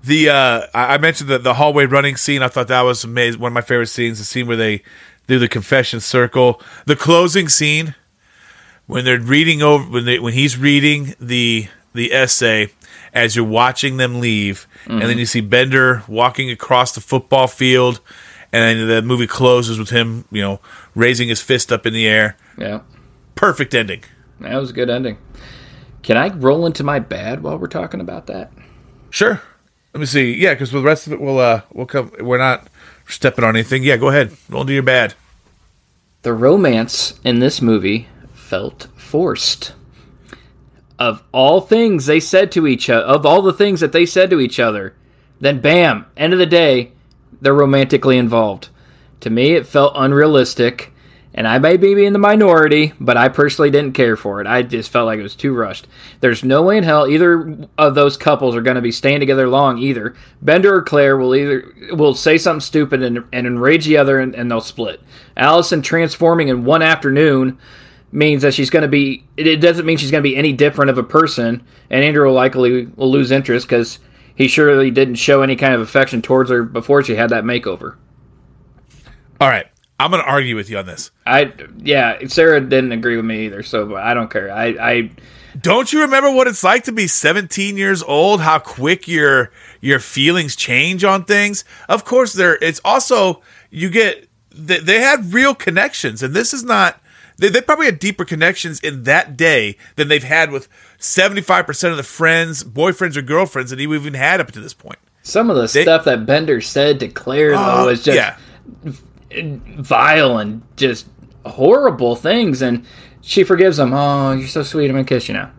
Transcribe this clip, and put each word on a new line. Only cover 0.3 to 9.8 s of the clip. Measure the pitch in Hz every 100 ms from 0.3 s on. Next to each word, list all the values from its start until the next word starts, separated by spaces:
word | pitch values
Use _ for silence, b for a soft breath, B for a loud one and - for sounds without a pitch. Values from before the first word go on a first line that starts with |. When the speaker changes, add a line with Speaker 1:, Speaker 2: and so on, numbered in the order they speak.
Speaker 1:
uh, | 143 131 117 -
I, | 117 127
I | 143
mentioned | 160 160 143
the, | 135
the | 123
hallway | 120 147 147 139
running | 139 139 131
scene. | - 139
I | 127
thought | 135 117
that | 127
was | 127 120
amaz-, | 117 117 120 117
one | 120
of |
my | 120
favorite | 117 123 117
scenes, | - 117 113
the |
scene | 104 127 120
where | 113
they | 110 104 b b b b -
do | 131
the | 120
confession | 117 104 135 123 117
circle. | - 127 120 135 123 117 B B -
The | 147
closing | 151 170 175 170 170
scene, | - 151 151 160 - _ _ b b b b b b -
when | 127
they're | 127 123
reading | 117 143 165 156
over, | 147 147